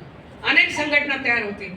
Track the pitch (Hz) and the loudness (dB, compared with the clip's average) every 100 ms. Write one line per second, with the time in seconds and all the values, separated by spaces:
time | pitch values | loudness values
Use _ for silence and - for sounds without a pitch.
0 | - - - - - 311 359 302 294 294 | -16 -18 -20 -4 2 4 4 0 2 2
1 | 277 262 247 233 208 196 190 | 2 -2 0 0 0 -6 -10